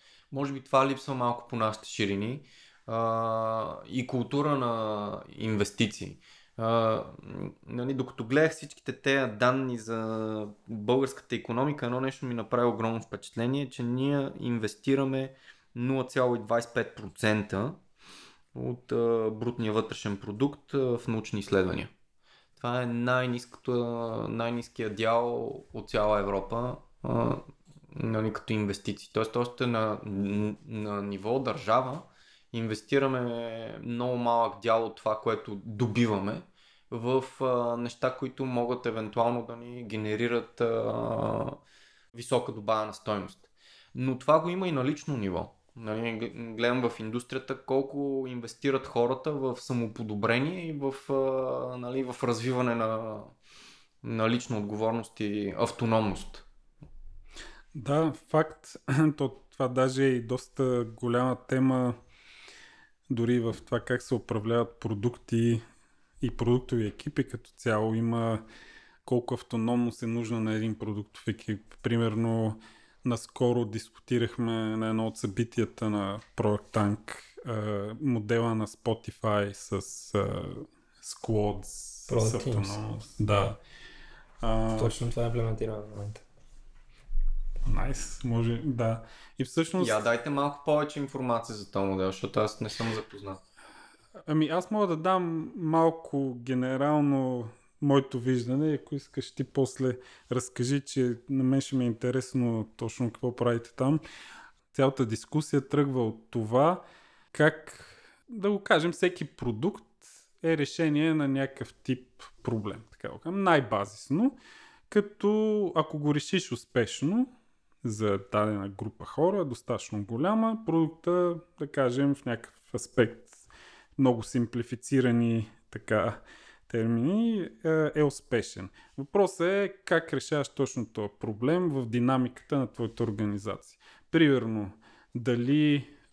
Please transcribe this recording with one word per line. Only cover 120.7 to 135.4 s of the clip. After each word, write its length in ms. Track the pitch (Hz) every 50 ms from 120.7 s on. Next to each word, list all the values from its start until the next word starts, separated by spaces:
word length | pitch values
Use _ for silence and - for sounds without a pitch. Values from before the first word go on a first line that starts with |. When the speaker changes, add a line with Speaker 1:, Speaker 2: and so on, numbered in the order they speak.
| 175 165 160 156 165 - - 175 175 180 180 175 170 165 - _ _ -
Speaker 2:
да 80 | 151
кажем, 480 | 139 - 147 135 123 123 135 143 143 139
в 100 | - -
някакъв 480 | 127 117 - - - - - _ - -
аспект, 540 | 120 - - - - 117 107 - - - - - - - - - - - - - - - _ _
много 260 | - 135 127 123 113 104
симплифицирани 1300 | - - 127 120 113 - 120 113 - 127 110 - - 139 131 123 123 117 117 117 117 113 113 104 - - _ _ _
така 480 | - - - - 110 107 90 113 - - - - - - - - - _ _
термини, 760 | - - 117 113 113 117 117 117 156 196 214 233 233 226 202
е, 500 | 170 - - - - 160 160 156 156 151 -
е 80 | 151 151
успешен. 640 | 143 - - - - 127 113 - - - 98 95 92 - - - _ _
Въпросът 500 | - 139 - - 202 196 185 - - 170
е 280 | 180 196 202 202 190 - - _
как 280 | - 175 165 165 165 -
решаваш 360 | 135 - - 156 147 135 -
точно 360 | _ - 139 123 - 127 113
този 240 | - - 107 104 101 - -
проблем 500 | - 113 107 101 120 139 165 180 180 170
в 160 | 139 135 123
динамиката 720 | 117 110 123 120 127 135 127 127 120 - - - - 156
на 140 | 139 127 120
твоята 320 | - - 120 110 - - 120
организация. 760 | 110 101 101 107 104 101 101 98 107 95 - - - - _ _ - - - _ _
Примерно, 600 | - 165 165 147 135 123 110 113 110 107 101 95 - - - - - - _ _ -
дали 720 | 123 113 127 120 120